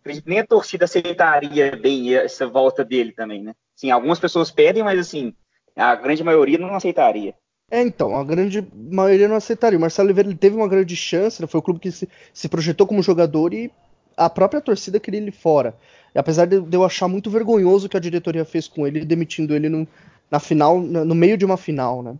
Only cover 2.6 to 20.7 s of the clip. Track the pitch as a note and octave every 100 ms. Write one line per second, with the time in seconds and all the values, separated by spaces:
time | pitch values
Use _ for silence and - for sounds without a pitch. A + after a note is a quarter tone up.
2.6 | C3 C3 A#2+ B2+ A#2 G#2+ A2 G#2+ G#2 A2+
3.6 | _ _ C3 B2 B2+ A#3+ E3+ E3+ D#3+ -
4.6 | D3+ F#3+ G#3+ F#3 F3 D#3 B2 - _ _
5.6 | _ - A#2 A#2+ B2+ D#3 E3 D#3+ C#3 D#3+
6.6 | F3+ G3 F#3 E3+ C3 G#2 G2+ - _ _
7.6 | _ A#3 B3 - A#2 A2+ C#3 E3 G3 G3
8.6 | F#3+ G#2+ A#2 F#3 F#3+ G3 G#3 A3 - A3+
9.6 | A#3 F#3 E3 D#3+ G3+ F#3+ G3+ F3 G3 G#3+
10.6 | G#3 F#3+ F#3 F3 - E3+ G#3 - E3 E3
11.6 | D3+ E3+ F#3+ E3 F3+ _ _ - D#3+ E3+
12.6 | D#3+ E3 G3 G#3+ F#3 E3+ E3+ D#3 E3 G#3
13.6 | A#3 _ _ _ _ - E3+ - F#3+ D4
14.6 | C#4+ G3+ - G3 G#3+ G#3 G#3 - E3 D3+
15.6 | A#2+ A2+ _ _ _ - D3 D#3 E3+ G3
16.6 | E3 F3+ F#3 - F#3 F#3 G#3 G#3+ G#3+ A3+
17.6 | F3+ G3 G3 G3 F3 E3+ E3+ E3 D#3+ E3
18.6 | D#3+ E3 C#3+ D3+ D#3 E3+ D#3+ - D#3 D3+
19.6 | D#3 D#3+ D#3+ _ - _ _ D3 - D#3
20.6 | D3+